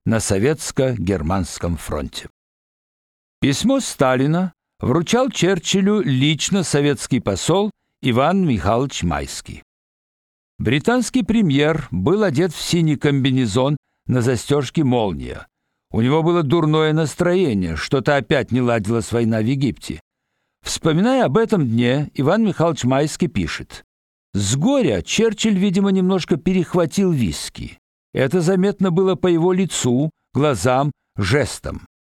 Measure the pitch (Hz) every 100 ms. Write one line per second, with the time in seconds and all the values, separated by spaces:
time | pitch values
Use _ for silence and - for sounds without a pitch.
0 | - 113 - 98 120 156 - - 131 123
1 | 87 95 73 95 85 - 85 85 - 80
2 | 65 - - _ _ _ _ _ _ _
3 | _ _ _ _ 135 139 214 269 - -
4 | 131 127 139 165 185 - _ _ 110 143
5 | 170 233 262 - 170 190 - 196 196 214
6 | 165 131 143 156 - 196 160 147 143 139
7 | - 127 101 98 - 180 208 - _ _
8 | 139 117 143 196 180 110 85 113 139 -
9 | 87 73 69 - - 82 - _ _ _
10 | _ _ _ _ _ - 110 143 - 247
11 | 233 262 185 226 190 135 147 160 - 92
12 | 98 196 208 135 180 - - 175 160 147
13 | 151 139 135 131 123 120 131 147 _ _
14 | - 127 117 120 - 143 131 - 139 123
15 | 104 78 62 65 - _ _ _ _ 104
16 | 120 156 160 175 147 165 160 156 156 156
17 | 156 - 175 180 175 101 90 80 - 139
18 | 127 143 127 147 113 123 123 117 98 117
19 | 101 117 113 113 110 135 135 85 - 78
20 | - _ _ _ _ _ - - 165 156
21 | 220 262 180 143 226 202 131 113 120 135
22 | 143 - 139 208 220 - 165 160 123 135
23 | 151 - 175 - 78 - 67 - - _
24 | _ _ _ 98 98 131 190 277 185 95
25 | - - 226 214 220 196 208 180 202 190
26 | 185 190 - 160 - 185 165 180 165 -
27 | 190 156 104 71 - - 60 - _ _
28 | _ - 131 185 165 190 196 202 190 165
29 | 190 180 185 170 175 185 190 - 127 123
30 | 151 - _ 120 147 120 120 127 143 -
31 | _ - 98 147 117 - 71 71 - _